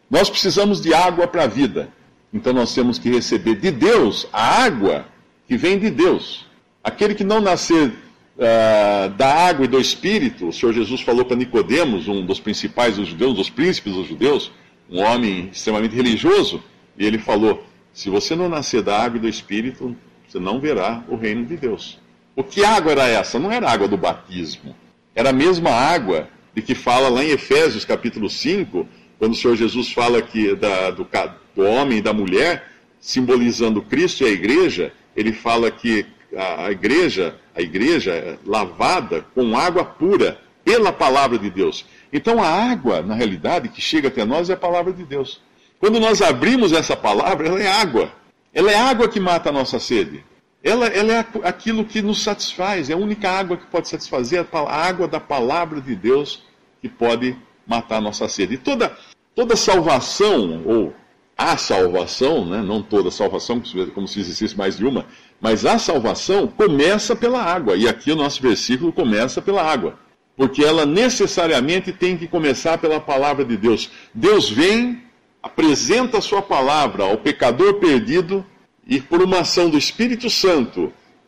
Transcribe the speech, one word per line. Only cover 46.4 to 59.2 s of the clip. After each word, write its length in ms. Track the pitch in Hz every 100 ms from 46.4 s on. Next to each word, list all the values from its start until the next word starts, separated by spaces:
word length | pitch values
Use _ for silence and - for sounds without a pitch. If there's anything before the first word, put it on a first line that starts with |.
| 156 262 208
essa 220 | 160 147
palavra, 540 | 143 110 104 170 185 160
ela 140 | 185
é 60 | 202
água. 440 | 196 208 117 80 - _ _ _
Ela 180 | 139 190
é 60 | 208
água 320 | 247 247 233
que 100 | 220
mata 300 | 185 170 165
a 40 |
nossa 260 | 143 131 123
sede. 440 | - 120 90 73 - _ _ _
Ela, 240 | 139 226 233
ela 240 | 190 214
é 60 | 226
aqu-, 220 | 226 220
aquilo 400 | 175 180 - 220
que 180 | 214 220
nos 200 | 208 196
satisfaz, 680 | - 208 - - 185 196 135
é 20 |
a 60 | 160
única 320 | 208 208 202
água 260 | 190 190 175
que 100 | -
pode 220 | 175 160
satisfazer, 520 | 156 - 143 120 175
a 40 |
pa-, 240 | 170 160 143
a 160 | 139
água 220 | 170 185 170
da 140 | 156
palavra 600 | - 143 120 160 170 156
de 140 | 135
Deus 480 | 107 101 135 147 - _ _ _ _
que 60 | 120
pode 480 | - 117 117 127 127 - _ -
matar 300 | 117 113 110
a 20 |
nossa 260 | 104 101 110
sede. 260 | - 175
E 40 | 135
toda, 380 | - 277 208 - - _